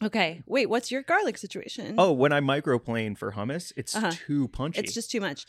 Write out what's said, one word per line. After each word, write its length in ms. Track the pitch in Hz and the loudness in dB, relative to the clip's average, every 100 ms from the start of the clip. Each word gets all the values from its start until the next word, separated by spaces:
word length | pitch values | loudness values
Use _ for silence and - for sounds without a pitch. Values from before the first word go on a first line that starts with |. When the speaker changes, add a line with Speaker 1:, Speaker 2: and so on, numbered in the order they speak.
Speaker 1:
Okay. 400 | 214 220 170 170 - | -2 0 0 -2 -2
Wait, 220 | 262 240 | 0 2
what's 240 | 233 - | 0 0
your 100 | 254 | -6
garlic 360 | 269 359 370 - | 0 2 2 -2
situation? 580 | 196 190 - - - 202 | -8 -10 -10 -10 -2 4
Speaker 2:
Oh, 140 | 185 | 6
when 200 | 139 143 | 6 6
I 100 | 143 | 6
microplane 760 | 135 139 151 123 - 117 110 101 | 4 2 2 0 2 -2 -2 -4
for 140 | 104 | -6
hummus, 400 | 104 110 156 175 - | -4 -4 -6 -8 -10
it's 200 | - 208 | -6 -2
Speaker 1:
Uh-huh. 160 | 214 | 0
Speaker 2:
too 360 | 165 - 147 131 | -2 -2 0 0
punchy. 320 | - 139 170 | -2 -4 -2
Speaker 1:
It's 120 | 208 | -4
just 160 | 233 226 | -6 -4
too 120 | 240 | -2
much. 240 | 196 143 | -2 -6